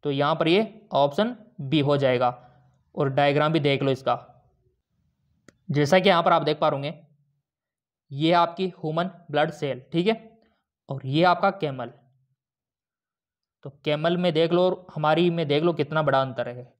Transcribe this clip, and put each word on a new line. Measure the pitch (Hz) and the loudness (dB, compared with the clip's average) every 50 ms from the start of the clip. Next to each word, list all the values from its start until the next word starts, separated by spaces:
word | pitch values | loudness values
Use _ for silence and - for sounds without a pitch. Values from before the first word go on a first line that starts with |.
| _ | _
तो | 147 | -4
यहाँ | 143 135 143 147 160 | -2 0 0 0 0
पर | 151 160 156 | 0 2 2
ये | 170 196 220 202 - - - _ - | 2 2 0 -2 -8 -20 -20 _ 0
ऑप्शन | 139 143 143 143 - 208 240 247 - - _ _ - | 0 0 2 2 0 -2 -2 -4 -10 -18 _ _ -12
बी | 151 135 143 156 | -6 -2 0 0
हो | 139 143 147 143 | 2 2 0 2
जाएगा। | 139 131 127 123 123 123 123 - - - _ _ _ _ _ _ _ _ _ | 2 2 2 2 0 -2 -2 -4 -18 -20 _ _ _ _ _ _ _ _ _
और | - 147 139 | -4 -4 -2
डायग्राम | 135 139 143 143 143 151 151 156 160 | 0 2 2 2 2 2 0 2 0
भी | 165 | 0
देख | 139 143 139 131 139 | 0 0 0 0 0
लो | 139 | -2
इसका, | 135 - - - 120 117 - - - _ _ _ _ _ _ _ _ _ _ _ _ _ _ _ _ _ _ _ _ _ _ - _ _ _ - | -2 -2 -2 -4 -4 -4 -6 -18 -20 _ _ _ _ _ _ _ _ _ _ _ _ _ _ _ _ _ _ _ _ _ _ -20 _ _ _ -4
जैसा | 151 143 147 135 170 185 | 0 0 2 4 4 4
कि | 175 202 | 6 4
यहाँ | 185 170 165 | 4 4 4
पर | 185 170 | 4 2
आप | 165 | 2
देख | - 147 151 - | 2 0 -2 0
पा | - 156 | 0 0
रहोगे, | 147 139 139 147 - - - _ _ _ _ _ _ _ _ _ _ _ _ _ _ _ _ _ _ _ _ _ | 0 -2 -6 -8 -10 -12 -20 _ _ _ _ _ _ _ _ _ _ _ _ _ _ _ _ _ _ _ _ _
ये | 139 135 151 160 | -8 -2 0 2
है | 175 | 4
आपकी | 175 170 170 170 - 185 185 | 4 2 0 0 -6 -6 -6
ह्यूमन | 175 - - 156 156 165 180 190 - - - _ | -6 -8 -10 -6 -4 -4 -4 -4 -6 -14 -18 _
ब्लड | 143 147 151 156 | -2 0 0 0
सेल, | 160 - - 139 127 123 - _ - | -2 -6 -6 -6 -6 -8 -10 _ -4
ठीक | 170 175 208 | -2 0 0
है, | 226 226 - - _ _ _ _ _ _ _ _ _ _ _ - | -2 -4 -6 -20 _ _ _ _ _ _ _ _ _ _ _ -12
और | 139 135 - | -12 -10 -8
ये | 131 135 151 175 | -4 0 2 4
आपका | 180 175 175 - 196 | 4 2 2 0 -2
कैमल। | 190 196 - 147 135 127 123 120 - _ _ _ _ _ _ _ _ _ _ _ _ _ _ _ _ _ _ _ _ _ _ _ _ _ _ _ _ _ _ _ _ _ _ | -2 -2 -6 -6 -6 -8 -12 -14 -14 _ _ _ _ _ _ _ _ _ _ _ _ _ _ _ _ _ _ _ _ _ _ _ _ _ _ _ _ _ _ _ _ _ _
तो | 139 - _ _ | -18 -18 _ _
कैमल | 151 147 147 156 170 180 175 | -4 -4 0 0 -2 -2 0
में | 180 180 156 | 0 0 0
देख | 156 165 165 | 0 0 2
लो | 170 175 180 | 2 2 2
और | 185 190 185 - - - | 2 0 -4 -10 -14 -10
हमारी | 156 151 151 156 160 175 175 | -4 0 0 2 2 2 0
में | 170 170 165 139 | 0 0 -2 0
देख | 143 147 160 | 0 0 0
लो | 175 165 | 0 -2
कितना | 151 147 143 156 156 | -2 -4 -4 -2 -2
बड़ा | 156 147 135 135 | 0 0 0 0
अंतर | 135 131 123 120 120 120 | 0 -2 -4 -8 -8 -8
है। | 120 123 127 131 _ _ | -10 -14 -18 -20 _ _